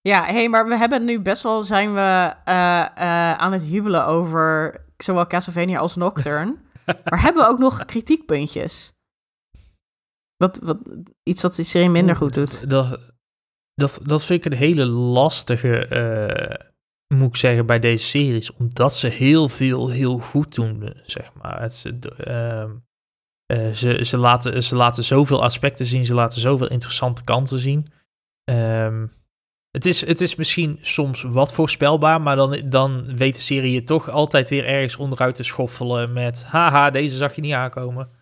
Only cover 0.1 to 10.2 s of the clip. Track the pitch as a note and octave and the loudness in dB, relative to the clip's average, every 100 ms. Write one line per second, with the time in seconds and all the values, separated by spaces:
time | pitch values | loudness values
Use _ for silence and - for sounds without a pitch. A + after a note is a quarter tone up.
0.1 | G3 E3 G#3+ A#3 A3+ A3+ A#3 A#3 C4 A#3 | 2 2 0 2 2 2 2 2 0 0
1.1 | A#3 F#3+ G3+ A#3 A3 G#3 G3+ G#3 G3+ G3 | -2 -2 -2 -2 -2 0 0 0 0 2
2.1 | F#3 F3 - - F#3 F3+ F3 E3 - F3 | 2 0 -2 -2 2 2 2 0 -2 -2
3.1 | E3+ E3+ D#3+ F3+ F#3+ D#3 F#3 G#3 E3+ C#3 | 0 0 0 0 -2 -2 -2 0 0 2
4.1 | E3 E3+ D#3+ D#3+ D#3 D#3 - - _ - | 2 0 0 2 2 -2 -6 -20 _ -2
5.1 | F3+ F3 F3 F3+ E3+ F3 F3+ E3 F3 F3 | 0 0 -2 -4 -4 -2 0 -2 0 -2
6.1 | - C#3 D3 F3 D#4 _ - - - - | -2 -4 -2 -4 -6 _ -20 -8 -6 -2
7.1 | E3+ C#4+ F4 B3 A#3+ C4 - - A#3 A3 | 2 4 6 4 6 2 2 -6 -8 0
8.1 | D#4 - D3 D3+ - E3 - - _ _ | 0 2 -2 -2 -6 -8 -10 -20 _ _
9.1 | _ _ _ _ - - _ _ _ _ | _ _ _ _ -20 -20 _ _ _ _
10.1 | _ | _